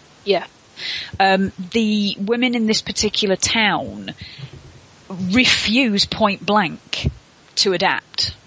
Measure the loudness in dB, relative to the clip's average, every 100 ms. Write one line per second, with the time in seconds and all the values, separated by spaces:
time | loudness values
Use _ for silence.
0 | -20 -6 -2 0 -2 -14 _ -14 -12 -10
1 | -8 0 4 4 2 -4 -4 0 2 2
2 | 0 -2 -2 0 0 2 0 0 -2 -2
3 | -2 0 0 0 0 2 2 0 -4 -10
4 | -12 -14 -16 -16 -16 -18 -20 -20 -20 -20
5 | -14 -8 0 2 4 2 2 2 2 2
6 | 0 2 0 2 0 2 2 -4 -10 -6
7 | -4 -6 -10 -20 -8 -2 0 2 2 0
8 | -4 -6 -6 -6